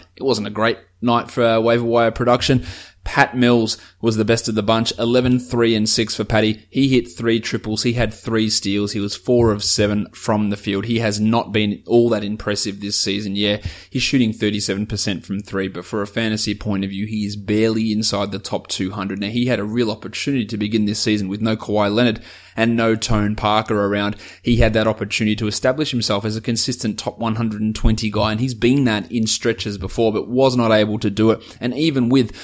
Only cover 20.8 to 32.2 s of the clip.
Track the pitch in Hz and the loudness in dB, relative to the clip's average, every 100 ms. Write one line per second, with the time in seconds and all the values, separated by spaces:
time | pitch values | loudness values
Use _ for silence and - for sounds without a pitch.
20.8 | 104 107 117 107 95 104 110 110 - 104 | 0 0 0 0 -2 -2 -2 -2 -2 0
21.8 | 104 107 120 110 - - - - 117 113 | 2 2 2 0 -8 -20 -10 -2 0 2
22.8 | 113 110 - 107 104 107 107 107 113 107 | 2 2 2 2 2 0 2 2 2 0
23.8 | 101 101 101 98 - - - 117 113 110 | 0 0 -2 -6 -12 -6 0 4 4 4
24.8 | 107 - 104 - 110 107 107 - 127 139 | 2 0 -2 -2 0 0 -2 0 0 0
25.8 | 151 123 - 101 107 110 117 113 - 117 | -2 -2 -2 -2 -2 -4 -2 -2 -2 -4
26.8 | 110 101 - - 113 110 113 104 110 110 | -4 -4 -6 -4 -4 -2 -2 -2 -2 2
27.8 | 113 110 110 104 107 110 131 113 120 139 | 2 2 0 0 0 0 -4 2 2 4
28.8 | 123 107 - 117 110 - 120 113 107 101 | 2 0 -2 -2 -2 -2 -2 -2 -4 -6
29.8 | 92 - 113 104 - 123 135 123 113 107 | -6 0 2 0 0 2 4 4 4 4
30.8 | 107 104 104 98 110 107 - - 123 123 | 4 0 -2 2 4 2 -2 -8 -6 0
31.8 | 160 135 117 135 | 0 2 4 4